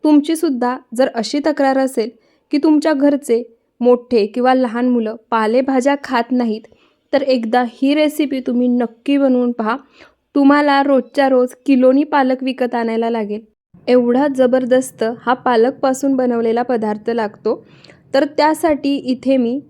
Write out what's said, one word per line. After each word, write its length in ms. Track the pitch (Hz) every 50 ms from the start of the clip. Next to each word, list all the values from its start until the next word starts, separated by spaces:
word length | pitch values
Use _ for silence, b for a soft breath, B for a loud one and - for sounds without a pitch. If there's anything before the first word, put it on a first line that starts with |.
| -
तुमचीसुद्धा 720 | 302 302 294 285 311 330 320 - 330 269 233 247 247 254 269 _ _ -
जर 120 | 226 262 -
अशी 300 | - 233 214 214 - 294 285
तक्रार 320 | 320 294 294 277 269 269
असेल 320 | 269 269 262 262 254 214 240 - _ _ _ _ _ _ _
की 60 | -
तुमच्या 360 | 294 294 320 302 294 294 330 311
घरचे 480 | 269 277 285 285 269 285 - 233 226 233 - _ _ _ _ _ _
मोठे 440 | 240 240 247 240 240 _ 247 226 202
किंवा 280 | 214 214 247 240 254 262
लहान 360 | 262 254 240 214 233 247 254
मुलं 260 | 247 240 220 214 220 233 _ _
पालेभाज्या 640 | 240 226 220 214 226 254 269 277 269 262 247 277 285 285 277
खात 280 | - 262 262 240 247
नाहीत, 300 | 254 247 240 226 214 220 - - b b b b b b b _ -
तर 80 | 269 277
एकदा 400 | 277 262 254 226 220 233 247 247 233
ही 240 | 240 - 269 269 294
रेसिपी 440 | 302 302 294 294 - 302 262 277 262
तुम्ही 280 | 254 - 240 240 247 247
नक्की 480 | 240 247 240 226 226 _ _ - 285
बनवून 340 | 277 277 269 254 247 247 240
पहा. 240 | 240 240 220 214 233 277 b b b b b b b b _ _ _
तुम्हाला 460 | 285 277 277 285 294 294 294 277 277 277
रोजच्या 460 | 285 277 262 254 262 _ 285 277 269
रोज 260 | 262 254 247 254 - _ _
किलोनी 380 | - 277 254 254 254 262 277 302
पालक 400 | 302 - 285 269 254 262 262 262
विकत 320 | 262 254 254 254 240 247
आणायला 340 | 233 233 226 226 226 226 233
लागेल, 320 | 233 226 214 202 208 214 226 _ _ _ _ _ _ - _
एवढा 400 | - 247 254 240 240 240 254 285
जबरदस्त 760 | 302 269 254 262 247 247 254 254 240 254 254 262 262 - - 226 220 240 226
हा 140 | - 233 254
पालकपासून 800 | 254 - 262 247 226 226 254 269 - - 269 262 262 - 277 269
बनवलेला 480 | 254 254 254 240 233 233 226 226 233 240
पदार्थ 460 | 240 254 240 220 214 208 214 214 -
लागतो. 520 | 233 233 220 208 208 - _ 220 233 226 b b b b b b b b b _ -
तर 120 | 269 302
त्यासाठी 680 | 294 294 - 294 311 311 311 - 330 302 269 - 277 277
इथे 420 | 269 - 247 254 247 - 254 269
मी 220 | 262 240 233 240 285 269